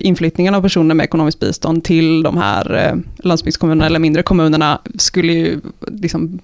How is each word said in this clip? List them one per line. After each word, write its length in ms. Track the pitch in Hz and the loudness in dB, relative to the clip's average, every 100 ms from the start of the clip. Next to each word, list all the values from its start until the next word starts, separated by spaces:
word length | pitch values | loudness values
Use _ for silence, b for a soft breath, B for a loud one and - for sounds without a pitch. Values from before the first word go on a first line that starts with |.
| 190 | 0
inflyttningen 480 | 175 165 - 180 | 0 0 0 0
av 80 | 202 | 2
personer 320 | 190 190 160 | 2 2 4
med 100 | 160 | 2
ekonomiskt 360 | - 160 156 - | 2 0 0 -2
bistånd 440 | - - 160 165 | -4 -4 -2 -2
till 380 | - 165 160 160 | 2 2 4 2
de 140 | 160 131 | 2 0
här, 360 | 101 98 - | 0 -2 -2
eh, 500 | 95 - - - - | 0 0 -2 -6 -6
landsbygdskommunerna 600 | 185 165 - - 165 156 156 | -2 0 -2 -2 0 2 2
eller 120 | 160 | 2
mindre 240 | 160 156 | 2 0
kommunerna 560 | 180 185 156 156 151 139 - 196 | 2 2 4 2 0 -2 -6 -6
skulle 340 | - 180 170 | -2 0 0
ju 280 | 165 165 156 - - - | 0 -2 -4 -10 -14 -14
liksom 480 | 208 170 156 165 180 | -6 -4 -4 -6 -8